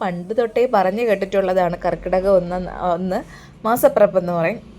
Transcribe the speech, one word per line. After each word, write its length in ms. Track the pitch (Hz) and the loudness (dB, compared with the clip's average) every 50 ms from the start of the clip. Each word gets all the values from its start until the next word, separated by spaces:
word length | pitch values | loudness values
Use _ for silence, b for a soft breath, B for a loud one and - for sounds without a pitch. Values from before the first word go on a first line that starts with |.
പണ്ട് 300 | 220 185 175 175 175 185 220 254 | -6 -6 -6 -6 -8 -4 -2 -2
തൊട്ടേ 240 | 240 220 - 233 247 254 233 | -2 0 0 0 0 2 2
പറഞ്ഞു 280 | 196 180 185 196 226 247 226 | 2 2 0 0 -2 0 0
കേട്ടിട്ടുള്ളതാണ് 680 | 196 190 196 190 208 196 190 185 185 190 180 170 175 - - | 0 0 -2 0 0 0 0 2 2 2 2 0 -2 -2 -4
കർക്കിടകം 460 | 175 170 160 - 180 185 185 185 202 196 180 | -4 -4 -4 -4 -2 -2 0 2 4 4 4
ഒന്ന്, 200 | 175 175 180 185 180 - - - 175 180 170 | 2 0 -4 -6 -6 -8 -8 -4 -2 -2 -2
ഒന്ന് 260 | 175 185 180 180 247 320 B B B B B B - - | -2 -2 -4 -4 -4 -6 B B B B B B -6 -2
മാസപ്പിറപ്പെന്ന് 680 | 220 240 262 302 262 277 220 208 202 190 185 175 180 175 170 | -2 2 4 4 2 6 4 4 4 4 0 0 0 0 0
പറയും. 220 | 165 175 233 - - - - | 0 -2 -2 -4 -12 -18 -20